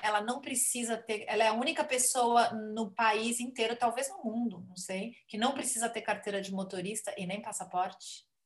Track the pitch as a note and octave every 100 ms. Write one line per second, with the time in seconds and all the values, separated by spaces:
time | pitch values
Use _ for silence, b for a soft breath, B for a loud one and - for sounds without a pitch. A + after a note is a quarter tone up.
0 | G#3+ G#3 A3 B3+ - B3+ - B3 A3+ A3+
1 | - G#3 - G#3+ A3 A3+ C#4 D#4+ D4 B3+
2 | - C4 A#3+ A#3+ A#3 A3 G#3+ A3 G#3+ -
3 | A3 G#3+ A#3 A#3+ B3 - A3+ A#3 A#3+ A#3+
4 | C4+ - A#3+ A3+ A#3+ F3 - - - F#3+
5 | A3+ b - G#3 B3 C#4 - A3+ A3+ A3+
6 | G#3+ G3+ G#3+ G3 F#3+ F#3+ F#3+ F#3+ F#3 A3
7 | - - F3+ G3+ G#3+ G3+ F3+ F3+ F#3+ -
8 | - - _ _